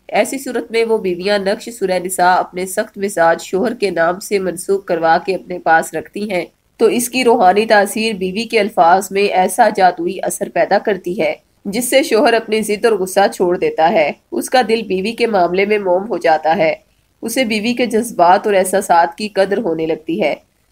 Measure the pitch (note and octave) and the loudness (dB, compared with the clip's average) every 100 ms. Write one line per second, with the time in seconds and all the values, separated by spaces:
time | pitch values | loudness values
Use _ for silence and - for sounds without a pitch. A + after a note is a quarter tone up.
0 | - G3 A#3+ C4+ C4 A#3 A#3 A3+ A3+ A3 | -4 -2 -2 -4 -6 -6 -4 -2 0 0
1 | F#3 F3 F#3+ G#3 F#3+ G#3 A#3 A#3 F#3+ F#3 | -2 -2 0 0 0 -4 -6 -6 -2 -2
2 | F3+ F#3 F3+ F3+ F3 F3+ F#3 G#3+ A3+ G3+ | -2 2 2 2 0 -6 -6 -6 -6 -4
3 | G3 F3 E3 E3+ - F#3 A#3+ B3 G3 E3 | -4 2 2 2 -2 -2 -2 -2 -4 0
4 | E3 F#3 - G3+ F#3 E3+ - G3 G3 E3+ | -2 -2 -4 -4 -4 -6 -4 -4 -2 0
5 | E3 F3 F#3 F3+ - F3+ E3+ E3 E3+ D#3 | 2 2 0 -6 -6 -4 2 2 2 -8
6 | D#3 G3+ G#3+ F3+ D#3+ _ _ - A3 A3 | -8 -8 -4 -4 -6 _ _ 0 2 2
7 | A#3+ B3+ A#3+ A#3+ F3+ G3+ A3 G#3+ G3 A3 | -2 0 2 4 4 4 4 2 2 -2
8 | A3 G3 F#3 F#3+ A#3 A3+ G3+ - E3 F#3+ | -4 -4 -6 -6 -2 -2 0 2 4 4
9 | G3+ G3 G3+ F#3 G3 A3+ G#3+ G3 F#3 F3 | 0 -2 0 2 0 2 2 4 2 2
10 | F3 F#3+ - - F#3+ F3 D#3 G3+ A3+ F#3+ | -6 -4 -6 -6 -4 -2 2 0 0 -4
11 | F3 G3 D3+ - _ _ G3+ G3+ B3 C4+ | -4 -4 -4 -4 _ _ -8 -6 2 2
12 | D#4+ A3 C#4 A3+ A3+ A3 G#3+ G#3 A#3 G3+ | 2 2 4 2 0 -2 -2 0 0 0
13 | F#3 G3+ G#3 A#3+ F3+ F#3 D#3 - G#3 G#3 | 0 2 2 2 0 0 -2 2 2 2
14 | D3+ - - - - B3+ G#3+ A3+ G3+ F#3 | 0 -4 -8 -8 0 0 2 -2 -2 -4
15 | G3+ A#3 A3+ G3+ E3+ F#3 G3+ G#3+ F#3+ F3+ | -4 -2 0 2 2 0 0 0 0 0
16 | G#3+ F3 E3+ D#3 D#3 G3+ D#3+ - _ _ | -2 -2 0 2 2 0 0 -2 _ _
17 | _ - A#3 C4 A3+ A3 A3 A#3+ B3 A3 | _ -12 -6 -2 -2 -2 -2 -2 0 -2
18 | A#3+ - F3 G3 G#3+ G3 F#3+ G3 G3 E3+ | -2 2 4 4 2 0 2 0 2 2
19 | F3 - G#3+ F#3+ G3 G3+ G#3 D#3+ D#3+ D#3 | 2 -2 -6 -2 0 0 -2 -4 -4 -4
20 | - G#3 D#3 - _ _ _ | -4 -2 -2 -2 _ _ _